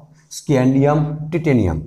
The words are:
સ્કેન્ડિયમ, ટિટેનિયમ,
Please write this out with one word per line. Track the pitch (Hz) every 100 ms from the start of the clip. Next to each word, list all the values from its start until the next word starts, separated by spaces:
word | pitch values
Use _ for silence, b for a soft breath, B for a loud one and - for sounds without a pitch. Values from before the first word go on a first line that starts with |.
| - b b
સ્કેન્ડિયમ, | - - 139 127 135 139 131 - - -
ટિટેનિયમ, | 175 156 127 95 80